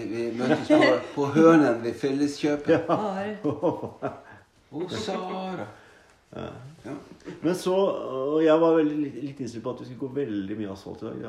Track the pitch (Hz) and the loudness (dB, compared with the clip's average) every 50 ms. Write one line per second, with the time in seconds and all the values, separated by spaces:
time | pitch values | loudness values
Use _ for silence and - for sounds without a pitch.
0 | 113 98 110 117 117 117 113 120 123 135 156 - - - 302 - - - - 123 | -6 -6 -6 -4 -4 -4 -4 -2 2 2 2 0 4 4 4 6 6 6 4 2
1 | - - - 143 143 135 - 160 160 165 165 156 143 123 113 113 117 120 113 - | 0 -6 -4 -2 -2 2 4 8 8 10 10 8 8 6 2 0 -2 -6 -6 -2
2 | - 135 139 143 147 143 143 - - 147 147 143 - - 165 160 - - 165 - | -2 -2 0 0 0 -2 -2 -2 0 0 0 0 2 2 2 2 4 0 -2 0
3 | - 196 185 190 202 214 208 190 - 147 - - 180 160 - - - - - - | 0 -4 -4 -4 -6 -6 -8 -4 -4 -4 -4 0 -2 -2 -2 -2 -8 -12 -12 -8
4 | - 123 - - - - - - _ _ _ _ _ _ 135 151 180 175 - 107 | -8 -8 -8 -10 -20 -20 -20 -20 _ _ _ _ _ _ -10 -10 -8 -6 -6 -6
5 | - 196 190 - 185 185 185 190 190 190 180 160 104 110 - - - - - _ | -6 -6 -6 -6 -6 -8 -8 -8 -8 -8 -8 -8 -10 -12 -14 -20 -20 -20 -20 _
6 | _ _ _ _ _ _ - - 50 50 - 117 127 139 160 - - 110 139 - | _ _ _ _ _ _ -14 -12 -12 -12 -14 -14 -18 -18 -20 -16 -14 -12 -12 -12
7 | - - - - - - - - - 160 185 180 - 185 185 190 196 180 - - | -14 -18 -20 -18 -16 -16 -14 -4 -2 -2 -2 0 0 0 2 2 2 2 0 -2
8 | 110 123 131 131 131 143 151 156 160 156 156 165 165 165 160 165 151 151 151 151 | -6 -6 -6 -4 -2 0 2 4 6 6 6 6 6 6 6 4 4 2 0 -2
9 | 147 135 120 120 143 139 139 - 127 110 107 113 110 127 113 - - 123 127 117 | -4 -4 -6 -8 -10 -10 -8 -8 -10 -8 -8 -8 -8 -8 -8 -8 -12 -14 -10 -10
10 | 139 127 127 143 139 117 104 101 95 95 107 110 107 98 98 98 - 92 90 - | -10 -6 -4 -4 -4 -2 -4 -6 -4 -6 -6 -8 -6 -8 -8 -12 -12 -14 -12 -10
11 | 110 117 123 123 120 | -10 -10 -10 -10 -10